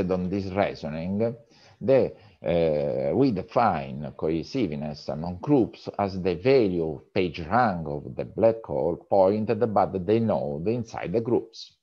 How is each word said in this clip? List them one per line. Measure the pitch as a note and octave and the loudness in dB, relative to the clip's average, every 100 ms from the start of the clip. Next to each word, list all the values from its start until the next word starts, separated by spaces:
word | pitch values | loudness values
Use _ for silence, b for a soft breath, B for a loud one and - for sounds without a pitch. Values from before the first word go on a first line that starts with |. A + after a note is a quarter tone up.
| F2+ | 0
on | F#2 F2+ | 0 0
this | G2+ G2 | -2 -2
reasoning, | F#2 F2+ C2+ D2+ D#2 E2+ G2+ A2+ A#2 _ b b b | 0 0 -2 -8 -6 -4 -2 -2 -4 _ b b b
the, | G2+ C3+ F#2 - B B | 2 4 2 -2 B B
uh, | A#1 E2+ E2 D2+ C#2+ B1+ C2+ F2 | -2 2 2 2 0 -2 0 2
we | C#3 | 2
define | F#2 F#2 - A#2 E2 C2+ C2+ C#2+ - | 0 -2 2 2 2 -4 -8 -10 -4
cohesiveness | D#2+ E2 D2 C3+ G2+ D2 D2+ D2 - | -2 -2 -2 -2 -2 -4 -8 -8 -8
among | C#2 E2+ F2+ | -8 -6 -6
groups | - C#3+ G2 - - - | 2 4 2 -2 -8 -4
as | G2+ F#2+ | -2 -2
the | F2+ E2+ | -2 0
value | A2 C3+ G#2 F2+ D#2+ | 2 4 4 0 -2
of | D2 - | -4 -6
page | - F2+ D#2 | -2 -2 -4
rank | D#2 A2 A#2+ F2+ D2+ | -2 2 2 0 -4
of | D2 C#2 B1+ | -8 -8 -8
the | B1+ | -8
black | - A2 - | 2 2 2
hole | - C#2+ D2+ E2 - | -2 -2 0 -2 0
pointed | G2+ F#2+ G#2+ A2 A2+ A#2 | 4 6 4 0 0 0
by | G#2 F2+ | 2 0
the | F#2+ F2 A2+ | 0 2 2
node | A2+ E2 C#2+ D2 F2 | 2 0 -2 -4 -2
inside | A#2+ A2+ - C2+ | -2 -4 -8 -4
the | G2 | -2
groups. | A#2 A2+ - - - _ | 2 0 0 -10 -20 _